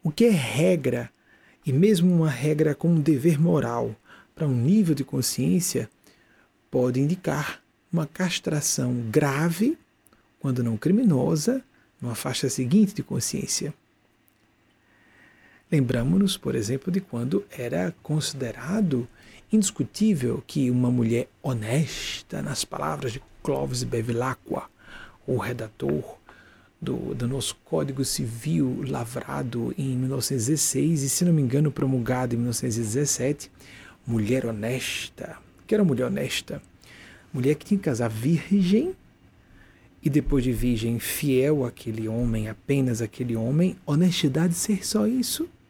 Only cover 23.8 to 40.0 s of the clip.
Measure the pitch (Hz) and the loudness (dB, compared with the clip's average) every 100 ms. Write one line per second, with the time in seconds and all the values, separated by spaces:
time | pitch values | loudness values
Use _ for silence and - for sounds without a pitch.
23.8 | 120 120 113 117 127 127 - - - _ | -4 -4 -2 -2 -4 -6 -6 -8 -8 _
24.8 | - - - - - 127 - 123 110 - | -20 -20 -20 -14 -4 -4 -4 -8 -10 -6
25.8 | 139 - - - - - - - _ _ | -4 -4 -6 -18 -20 -20 -20 -20 _ _
26.8 | 135 123 123 117 120 135 - - _ 160 | -6 -6 -6 -4 -4 -4 -6 -10 _ -4
27.8 | 143 135 131 - 123 117 151 165 131 123 | -2 -2 -4 -2 -6 -6 -2 0 0 -2
28.8 | 127 139 117 - - 143 131 120 117 127 | -4 -6 -6 -8 -8 -6 -4 -4 -4 -4
29.8 | 135 127 127 135 - 135 113 151 - 135 | -2 -2 -2 -2 -2 -2 0 0 0 0
30.8 | 147 160 135 - 180 160 131 147 151 - | 0 0 0 0 4 4 4 2 2 2
31.8 | 135 131 117 127 127 117 120 113 127 110 | 0 0 0 -2 0 0 -2 -2 -2 -2
32.8 | 110 120 143 - 127 147 - - - - | -2 0 0 0 0 -2 -8 -20 -20 -20
33.8 | - - - 113 104 131 120 107 113 127 | -20 -16 -4 -2 0 0 0 -4 -4 -4
34.8 | - - - - - - - - - 214 | -6 -8 -10 -12 -16 -16 -20 -20 0 2
35.8 | 190 123 123 135 139 - - - - _ | 4 2 0 -2 -2 -6 -8 -12 -12 _
36.8 | - - - - - 135 131 147 - 202 | -20 -20 -20 -20 -10 -2 0 0 0 0
37.8 | 165 117 117 110 127 165 - 202 175 208 | 0 -2 -2 -2 0 0 2 2 4 2
38.8 | 339 370 - _ - _ _ - - - | 2 -6 -18 _ -20 _ _ -20 -20 -20
39.8 | - _ | -20 _